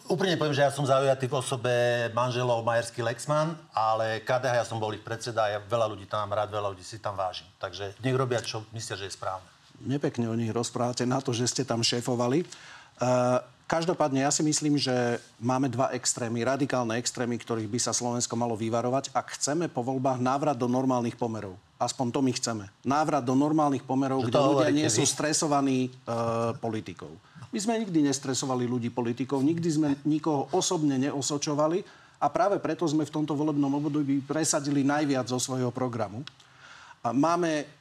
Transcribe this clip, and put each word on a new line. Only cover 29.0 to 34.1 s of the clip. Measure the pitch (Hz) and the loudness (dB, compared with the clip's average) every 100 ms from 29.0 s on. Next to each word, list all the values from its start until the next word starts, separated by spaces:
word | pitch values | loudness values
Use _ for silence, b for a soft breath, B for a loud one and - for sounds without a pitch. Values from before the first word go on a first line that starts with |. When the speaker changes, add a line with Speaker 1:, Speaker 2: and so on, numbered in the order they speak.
| 117 120 127 139 | -2 -2 -2 0
Speaker 2:
nikdy | 139 170 170 | 2 2 0
sme | 151 151 139 | 2 2 0
nikoho | 151 151 160 147 127 | 0 0 0 -2 0
osobne | 185 170 180 151 131 | 0 0 0 2 2
neosočovali | 139 135 135 143 156 147 151 175 190 B B B | 0 -2 -2 -2 -2 0 2 0 -4 B B B
a | 147 | 0
práve | - 185 196 | 2 2 0
preto | 165 160 | -2 -2
sme | 170 151 143 | 0 0 0
v | 156 | -2
tomto | 151 | -2
volebnom | 147 151 147 139 143 | 0 0 2 0 0
období | 151 147 139 | 0 0 0